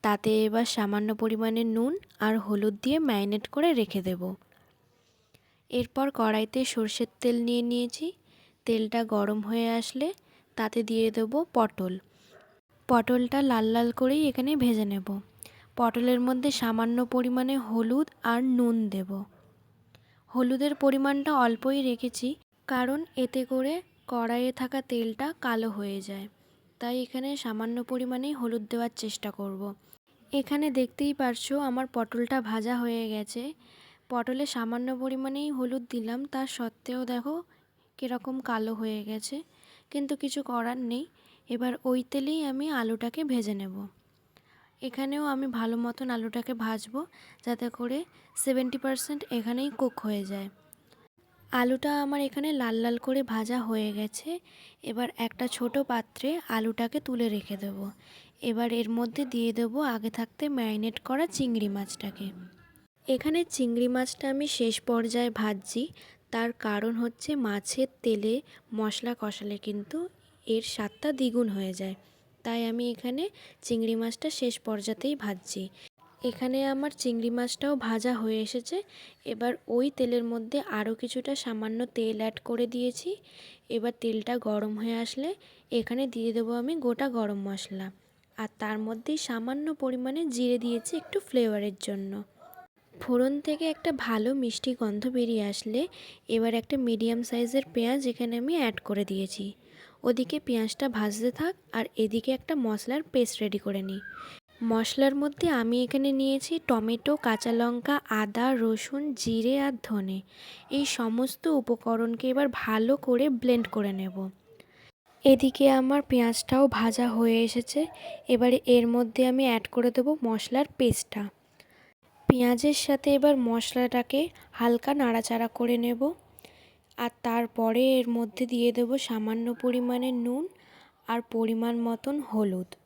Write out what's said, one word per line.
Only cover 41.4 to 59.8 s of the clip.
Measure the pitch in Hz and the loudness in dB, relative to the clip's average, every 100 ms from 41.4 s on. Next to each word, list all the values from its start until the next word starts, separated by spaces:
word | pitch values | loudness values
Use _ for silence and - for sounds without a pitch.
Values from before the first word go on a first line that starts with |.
| _ | _
এবার | 233 254 240 262 | -4 -2 -2 0
ওই | 254 247 | 0 0
তেলেই | 277 269 320 294 | -2 -2 -2 -2
আমি | 262 302 285 | -2 -2 -2
আলুটাকে | 226 220 233 311 311 | -2 -2 -4 -4 0
ভেজে | 247 214 202 | 0 0 -4
নেব। | 196 190 202 _ _ _ _ _ _ _ _ _ | -6 -10 -12 _ _ _ _ _ _ _ _ _
এখানেও | 254 247 269 285 294 | -10 -4 -4 -2 -2
আমি | 269 269 233 | -2 -2 -2
ভালো | 226 233 233 | -2 -2 -2
মতন | 233 262 240 | -4 -4 -4
আলুটাকে | 226 226 240 240 220 | -4 -6 -6 -4 -4
ভাজবো, | 220 220 247 339 - - - - | -4 -6 -8 -10 -14 -20 -12 -6
যাতে | 240 240 - | -4 -4 -6
করে | 240 269 349 - _ - | -4 -4 -6 -14 _ -6
সেভেন্টি | - 254 254 254 | 0 0 0 -2
পার্সেন্ট | 269 262 - 294 - 240 | -4 -4 -4 -8 -4 -4
এখানেই | 220 240 285 247 | -2 -2 -4 -2
কুক | 262 - 214 | -2 -2 -4
হয়ে | 208 196 | -4 -4
যায়। | 196 196 - _ - _ _ _ _ _ _ - | -8 -10 -14 _ -20 _ _ _ _ _ _ -2
আলুটা | 247 247 262 294 294 | 2 2 2 0 0
আমার | 285 285 277 | 0 0 -2
এখানে | 285 294 294 | -2 -2 0
লাল | 240 226 | 0 0
লাল | 233 240 - | 0 0 0
করে | 262 262 | 0 0
ভাজা | 220 220 247 226 | -2 0 -2 0
হয়ে | 220 214 208 | 0 0 -2
গেছে। | 214 - - 349 _ - - _ - | -6 -6 -8 -10 _ -20 -20 _ -8
এবার | 226 247 - 233 | -4 -4 -4 -6
একটা | - 247 - | -4 -6 -2
ছোট | 240 277 277 | -2 -2 0
পাত্রে | 240 220 - 262 330 - 226 | -2 -4 -6 -4 -4 -2 -2
আলুটাকে | 220 220 233 302 - | -2 -2 -2 -2 -4
তুলে | 247 233 208 | -2 0 -2
রেখে | - 196 | -6 -8
দেব। | 202 196 196 - - - - _ 240 | -8 -8 -10 -12 -20 -20 -20 _ -4
এবার | 226 233 233 | -2 0 0
এর | 220 233 | 0 0
মধ্যে | 233 240 269 | -2 -2 -4
দিয়ে | 240 233 226 | 0 0 0
দেবো | 233 247 | -2 0